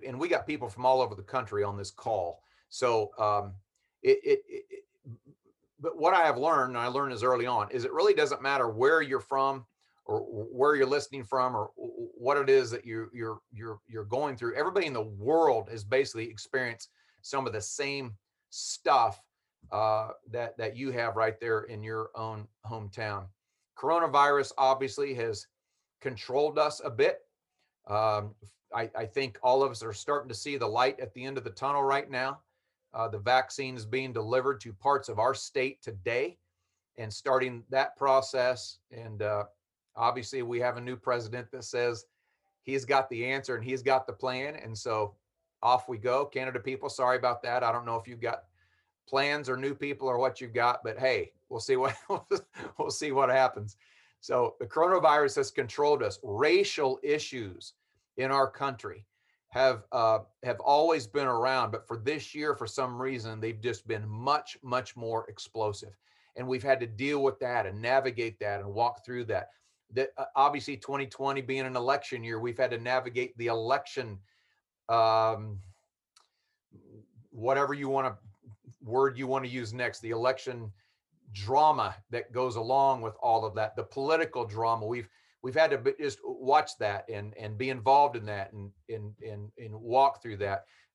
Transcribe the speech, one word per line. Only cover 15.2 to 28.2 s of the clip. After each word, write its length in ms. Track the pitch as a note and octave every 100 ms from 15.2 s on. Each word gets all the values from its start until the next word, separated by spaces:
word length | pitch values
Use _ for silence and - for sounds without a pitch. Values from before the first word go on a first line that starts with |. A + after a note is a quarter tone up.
| A#2 E3 D#3 A2+ G#2
has 120 | A2+
basically 460 | G2+ C3 C3+ A2+ A2+
experienced 640 | A2 - C3+ B2 A2+ - _ _ _
some 240 | - C#3 B2
of 80 |
the 80 | G#2
same 520 | - - C#3 C#3 B2 G#2 _ _ _
stuff, 720 | - - - E3 C3+ A2+ - _ _ _ _ -
uh, 380 | G#2 A2 A2 A2 - A2+
that, 260 | A#2+ A2+ -
that 180 | G#2+ A#2+
you 160 | C3+
have 240 | B2 A#2 A2
right 240 | A2 G#2+
there 220 | A#2 A2
in 200 | G#2 G#2+
your 280 | A2 A2 A2
own 320 | - - G#2+ G#2+ _ A2
hometown. 540 | A2+ G2+ A#2 G#2+ G2+ F#2+ _ _ _ _ -
Coronavirus 760 | C#3+ E3+ E3 C#3+ C#3+ C#3+ C3+ -
obviously 560 | C3+ C3+ C3+ - C#3+
has 320 | A#2+ A2+ G2+ - _ _ _ _ _
controlled 560 | C#3 A2+ - C3 D3+ D3+
us 240 | D3+ -
a 60 | D3
bit. 300 | A2+ D#3+ F#3 _ _ _ _ _ _ -
Um, 460 | G#2 A2 G#2